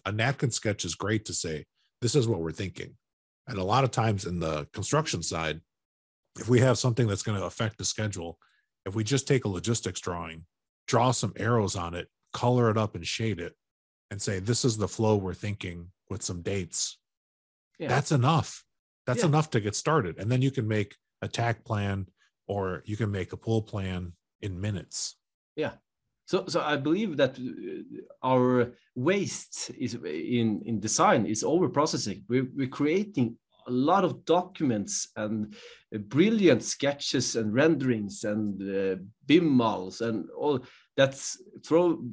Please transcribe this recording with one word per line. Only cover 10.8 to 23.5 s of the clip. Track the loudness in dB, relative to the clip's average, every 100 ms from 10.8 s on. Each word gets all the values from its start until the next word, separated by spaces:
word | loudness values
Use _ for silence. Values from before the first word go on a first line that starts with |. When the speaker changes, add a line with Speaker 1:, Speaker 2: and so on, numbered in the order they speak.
| 0
Speaker 1:
draw | 4 4
some | 2 -2 -2
arrows | 2 2 2 -2
on | -6
it, | -8 -10 _ _
color | -2 2 4 4
it | 2
up | 0 -4
and | -8
shade | -4 -4 -4
it, | -8 -14 _ _ _ _ _
and | -8
say, | -4 -4
"This | 0 0
is | 0 0
the | -4
flow | 2 4 4
we're | 0
thinking | -6 -6 -6 -8 -10 -14 _ _
with | -8
some | -6 -6
dates." | -4 -4 -4 -6 -6 -8 _ _ _ _ _ _ _ _
Speaker 2:
Yeah. | -2
Speaker 1:
That's | 0 2
enough. | 2 4 4 0 -8 _ _ _ _ -4
That's | 0
Speaker 2:
Yeah. | 4
Speaker 1:
enough | 2 2
to | 0
get | -2 -2
started. | 0 0 0 -4
And | -2
then | 2
you | 2
can | 0 -2
make | -2 -2 -8 _ _
a | -8
tack | -2 -2 -2 -4
plan, | -2 -2 -2 -6 _ _ _ -6
or | -4 -2 -4 -6
you | -4
can | -2
make | -2 -6
a | -8
pull | 0